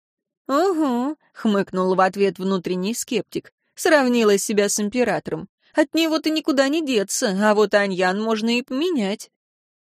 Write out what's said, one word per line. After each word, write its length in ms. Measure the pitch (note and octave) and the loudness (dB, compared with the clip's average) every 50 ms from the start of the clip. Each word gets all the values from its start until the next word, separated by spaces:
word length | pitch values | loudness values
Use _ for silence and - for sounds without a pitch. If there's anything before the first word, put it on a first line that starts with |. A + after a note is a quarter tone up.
| _ _ _ _ _ _ _ _ _ - | _ _ _ _ _ _ _ _ _ -2
«Ого», — 680 | C4+ C#4+ F4 G4+ F#4 D#4 D#4+ C4+ A#3+ A#3+ B3 C#4 D#4 - _ _ _ | 0 2 2 2 2 0 0 0 0 -2 -2 -4 -6 -8 _ _ _
хмыкнул 640 | - - A3+ G3+ G3 F#3+ - - F#3 F#3 F#3 F#3 | -4 -2 0 0 2 0 -2 -2 -2 0 0 2
в 60 | F3+ | 2
ответ 380 | F#3+ F#3+ F#3+ G3 G3+ G3 F3+ E3+ | 2 2 2 0 0 0 0 -2
внутренний 540 | F#3 F#3+ G3 F#3+ E3+ F3 F#3 F3+ F3+ G3+ A#3+ | -4 -2 -2 -2 -2 -4 -4 -4 -4 -4 -4
скептик, 580 | - - - C4 G#3 - - - - - - _ _ _ _ _ | -6 -6 -4 -4 -4 -4 -4 -8 -10 -10 -10 _ _ _ _ _
«сравнила 640 | - - F#4 E4 D4 C4 B3+ A#3+ A#3+ A3+ G#3 G3+ G3 | -4 0 2 4 4 4 4 2 4 4 4 2 2
себя 320 | - - A3 G3+ G3+ G3+ | 0 0 0 0 0 0
с 100 | - - | 0 -2
императором. 680 | G#3 G#3 - B3 B3 A3 F3+ D3+ - - - D#3+ E3+ - _ _ _ _ _ | -4 -4 0 0 0 0 0 -2 -4 -6 -8 -8 -10 -14 _ _ _ _ _
От 200 | - D#4+ - - | 0 0 0 2
него 260 | D#4+ E4 D#4+ D#4 D#4+ | 0 0 2 0 -2
ты 100 | D4+ D#4 | -2 -2
никуда 380 | D#4 D#4 D4+ - D4 C4 C4+ C4+ | -2 -2 -2 0 0 2 2 0
не 180 | C#4+ E4+ E4 | 0 -2 -2
деться, 520 | C4+ C4 G#3 G3 G3+ - - C4 A3 F#3 F#3+ | 0 0 0 0 -2 -4 -2 -2 -2 0 2
а 120 | G#3 G#3+ G#3 | 2 2 4
вот 200 | G3+ G#3+ G3+ - | 4 2 2 2
Аньян 480 | G3+ G3+ G3 F#3+ F3 F#3 F3+ F#3+ G3+ | 2 0 0 0 0 0 0 0 0
можно 360 | A3 A3 A3+ G#3+ G#3+ A3+ A#3 B3 | -2 -2 -2 -2 0 0 0 -2
и 40 | |
поменять». 680 | B3+ - B3+ C4 D#4 F#4 F4 C4+ G#3 F#3+ G#3 A3+ - - _ _ _ _ _ _ _ _ _ _ _ | -2 -4 -4 -4 -2 -2 0 -2 -2 -2 -4 -6 -10 -18 _ _ _ _ _ _ _ _ _ _ _